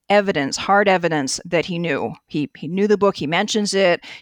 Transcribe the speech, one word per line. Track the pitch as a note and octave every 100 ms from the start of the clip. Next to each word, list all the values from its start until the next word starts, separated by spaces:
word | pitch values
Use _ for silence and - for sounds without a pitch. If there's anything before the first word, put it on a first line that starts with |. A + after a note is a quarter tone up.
| _
evidence, | G#3 G3 D#3+ C3+ -
hard | - G3 G3+
evidence | F#3 E3+ D#3 C3 -
that | F3 F3
he | D3+ E3+
knew. | E3+ C3+ A2 - _
He, | D#3 C#3 -
he | D#3
knew | F#3 G#3
the | G3+
book, | G3+ -
he | D3
mentions | E3+ G#3 G#3+ G3+
it, | F#3+ F#3 E3 - -